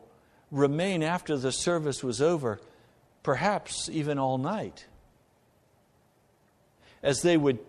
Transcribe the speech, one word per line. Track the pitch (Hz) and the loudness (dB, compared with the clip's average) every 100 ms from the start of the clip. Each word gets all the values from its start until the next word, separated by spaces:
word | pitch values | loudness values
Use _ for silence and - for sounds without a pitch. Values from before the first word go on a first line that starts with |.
| - - _ _ - | -20 -20 _ _ -8
remain | 143 139 147 190 180 | 2 2 2 0 0
after | 156 175 - 147 | 0 -2 -2 -2
the | 131 | -2
service | 120 - 170 151 127 | -2 0 0 0 -4
was | 131 113 | -4 0
over, | 151 170 127 104 - - _ _ _ _ | 2 2 -2 -4 -10 -20 _ _ _ _
perhaps | - 127 185 190 - - - | -2 0 0 -2 -4 -10 -6
even | 156 147 143 | -4 -2 -2
all | 135 131 | -2 -2
night, | 139 208 110 - - - _ _ _ _ _ _ _ _ _ _ _ _ _ _ _ _ _ _ - - | -2 -4 -6 -12 -20 -20 _ _ _ _ _ _ _ _ _ _ _ _ _ _ _ _ _ _ -20 -6
as | 139 139 | -2 2
they | 175 165 | 4 4
would | 143 123 | 4 2